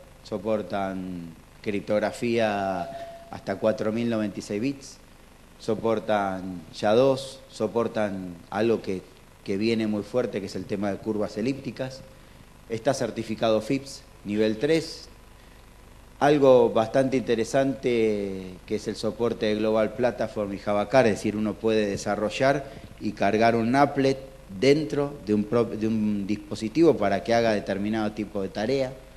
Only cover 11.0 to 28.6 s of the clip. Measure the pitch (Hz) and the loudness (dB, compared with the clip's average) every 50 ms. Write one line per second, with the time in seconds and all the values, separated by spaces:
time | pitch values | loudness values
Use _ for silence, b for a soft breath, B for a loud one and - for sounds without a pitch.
11 | - 110 107 101 104 90 - 104 107 127 139 131 - 127 104 - 131 127 - - | -4 -4 -2 -2 -4 -4 -4 -4 -4 -4 -4 -6 -8 -10 -8 -8 -8 -8 -10 -12
12 | - - B B B B B B B B B B - - 113 110 - 143 131 - | -18 -18 B B B B B B B B B B -12 -8 -8 -4 0 0 0 0
13 | 127 110 107 117 110 - 110 107 120 113 110 110 107 - 139 135 135 - - - | 0 -4 -4 -4 -6 -6 -4 0 2 2 2 2 2 0 -2 -4 -4 -8 -16 -16
14 | - - - - - 98 104 104 110 110 110 107 143 147 160 165 151 - - - | -18 -20 -20 -12 -8 -2 0 2 2 2 2 0 0 2 2 2 0 -2 -10 -14
15 | - - - - - - B B B B B B B B - - - - - - | -16 -18 -20 -20 -20 -20 B B B B B B B B -20 -20 -20 -20 -20 -20
16 | - - - - 131 143 151 147 135 135 127 123 120 113 101 113 110 110 - 135 | -20 -16 -4 2 4 4 6 8 8 8 8 8 8 6 4 2 0 2 2 2
17 | 135 131 123 131 107 107 120 110 113 - - 139 135 135 127 110 - 131 120 117 | 2 2 2 0 0 2 0 0 0 0 2 2 2 2 0 -2 -2 0 2 2
18 | 113 110 104 104 101 98 95 95 95 92 92 90 - - 107 104 - 117 104 - | 2 2 2 0 -2 -4 -6 -8 -10 -12 -14 -14 -8 -6 -6 -4 -4 -4 -6 -4
19 | - 110 101 - 117 117 113 - 117 107 107 107 107 110 110 110 110 107 110 - | -4 -4 -2 0 0 -2 0 0 0 0 0 2 2 2 2 2 2 0 0 0
20 | 123 123 117 - 120 110 - 110 104 98 101 95 - 107 104 104 104 101 - 135 | 0 0 0 0 -4 -4 -4 -4 -4 -4 -6 -6 -4 -2 0 0 0 4 6 6
21 | 123 113 98 - - 110 101 104 107 104 98 - - 110 110 110 107 101 98 95 | 6 6 4 2 0 -2 -2 0 -2 -2 -2 -2 0 2 2 2 2 0 0 -2
22 | - 110 101 101 107 101 - - 131 135 143 147 - B B B B B B - | -2 -4 -2 0 -2 -2 0 2 2 2 2 2 -2 B B B B B B -8
23 | - 107 - - - - 101 107 117 117 117 117 113 113 123 139 147 139 139 139 | -8 -6 -4 0 0 2 4 4 4 4 4 4 2 2 4 4 4 4 4 2
24 | 135 135 135 - - - - - - - 98 95 107 135 143 156 151 147 - 139 | 2 2 0 -2 -6 -14 -18 -18 -18 -14 -4 2 4 6 6 6 2 -2 -2 -2
25 | 143 143 147 - - - 104 104 104 - 117 120 117 - 87 107 104 110 113 110 | -2 -2 -4 -6 -2 0 0 0 2 2 2 2 2 2 -2 -2 -2 0 0 0
26 | 107 107 104 101 98 95 104 101 - - 110 - 110 107 - 156 165 165 127 - | 0 0 0 0 -2 -2 -4 -4 -6 -8 -8 -6 -6 -2 2 4 6 6 6 6
27 | 104 101 98 95 - - 117 117 117 113 107 101 95 - 98 98 101 104 110 113 | 4 2 2 0 2 2 2 4 4 4 2 0 0 -2 -4 -2 -2 -2 -2 -2
28 | 107 107 107 - 107 90 - 101 95 92 90 98 | -2 -4 -4 -6 -6 -6 -6 -6 -6 -6 -6 -4